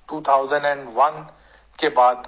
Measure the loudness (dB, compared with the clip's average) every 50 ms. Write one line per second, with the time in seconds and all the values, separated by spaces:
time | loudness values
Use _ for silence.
0 | _ -12 -12 -6 -2 0 2 2 2 0 -2 -2 0 -2 -2 -4 -6 -6 0 2
1 | 2 2 0 -4 -12 -18 -20 _ _ _ _ _ _ _ _ -4 -4 0 2 4
2 | 4 4 4 0 -4